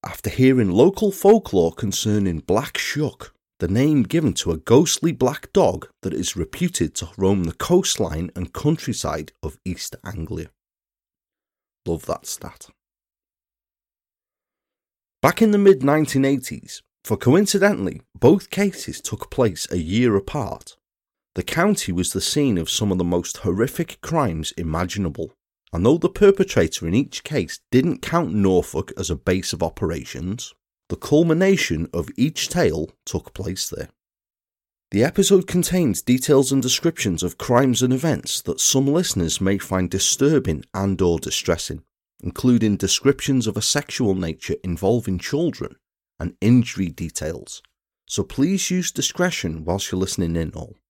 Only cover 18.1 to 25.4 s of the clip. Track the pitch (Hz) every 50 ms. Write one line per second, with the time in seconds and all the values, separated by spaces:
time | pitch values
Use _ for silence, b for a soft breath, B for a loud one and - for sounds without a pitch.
18.1 | _ - - 127 175 196 - - - 190 202 196 180 - - - 107 - - -
19.1 | - - - - - - 127 107 85 - - - - 90 80 78 95 113 123 120
20.1 | 104 98 - - - 147 110 - - - - - - _ _ _ _ _ _ _
21.1 | _ _ _ _ _ - 90 - - 156 170 208 202 - - - 87 87 92 -
22.1 | - 95 - - - 151 147 135 107 85 80 - - - 110 101 92 92 90 87
23.1 | 87 87 85 - - - - 101 92 95 117 131 - - 170 - - _ - -
24.1 | 165 165 139 104 82 80 78 - - - 87 80 78 82 90 90 - 104 98 82
25.1 | 67 - 80 - _ _